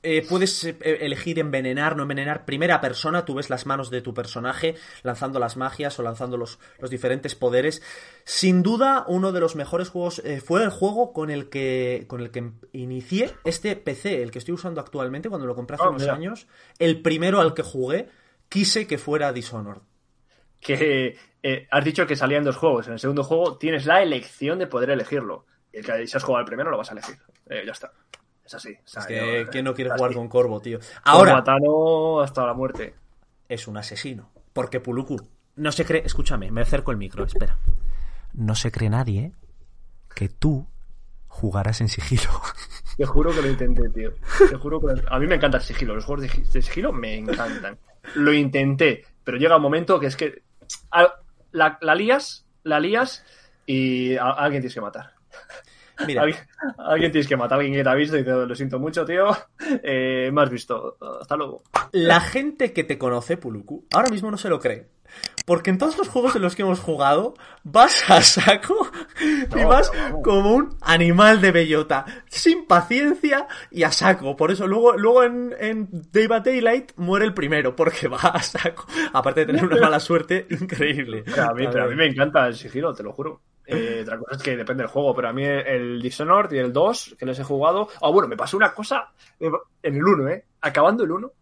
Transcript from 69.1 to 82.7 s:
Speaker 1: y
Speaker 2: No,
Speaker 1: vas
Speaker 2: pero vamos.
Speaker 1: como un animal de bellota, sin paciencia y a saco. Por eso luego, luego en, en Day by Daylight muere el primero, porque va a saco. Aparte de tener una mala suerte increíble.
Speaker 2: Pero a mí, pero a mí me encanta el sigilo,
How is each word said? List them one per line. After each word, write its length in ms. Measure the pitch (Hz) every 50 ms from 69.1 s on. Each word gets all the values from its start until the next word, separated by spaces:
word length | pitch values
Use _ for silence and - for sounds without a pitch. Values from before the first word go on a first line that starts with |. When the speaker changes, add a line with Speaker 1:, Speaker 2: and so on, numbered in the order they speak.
| - -
Speaker 1:
y 400 | 330 302 302 285 262 - - -
Speaker 2:
No, 80 | 233 233
Speaker 1:
vas 220 | 254 269 - -
Speaker 2:
pero 120 | - 311 302
vamos. 160 | 269 - 156 -
Speaker 1:
como 300 | 226 202 196 196 202 226
un 240 | 269 302 - - -
animal 600 | - 156 165 165 170 170 170 180 208 214 220 208
de 100 | 185 190
bellota, 540 | 170 170 165 156 156 151 156 151 151 135 139 - - - - _
sin 380 | - - - 330 339 359 320
paciencia 800 | - 185 175 170 - 233 262 285 294 - 359 - 294 277 277 359 - - - - -
y 120 | - 175
a 100 | 160 156
saco. 440 | - - - 190 190 - 135 135 139
Por 140 | - 156 160
eso 160 | 190 185 208
luego, 300 | 190 196 220 233 240 220
luego 260 | 185 202 226 247 254
en, 320 | 247 240 240 247 247 247 - -
en 280 | 214 214 226 220 214 190
Day 340 | - 165 - - - 214 220 214
by 140 | 233 220
Daylight 500 | 202 254 262 254 233 226 233 269 262 - _
muere 300 | - 175 175 190 202 214
el 80 | 220 185
primero, 420 | - 151 143 156 151 135 127 123
porque 320 | - 165 160 - - - 135
va 80 | 123
a 260 | 123 - 175 - -
saco. 440 | - - - - - 185 - - - - - 320 320 302
Aparte 280 | - 135 - 139 - 160
de 60 | 156
tener 180 | - - - 185
una 120 | 175 156 156
mala 180 | 156 156 151 151
suerte 460 | - - 170 165 - - 180 185 - -
increíble. 760 | 170 127 185 190 160 123 147 151 139 147 135 117 110 107 107
Speaker 2:
Pero 160 | - - 143 123 117
a 20 | 117
mí, 120 | 123 131 123
pero 140 | 123 - 107
a 40 | 101
mí 60 | 131
me 120 | 151 165
encanta 400 | 147 131 127 139 151 147 156 127
el 100 | 123 113
sigilo, 380 | 110 - 113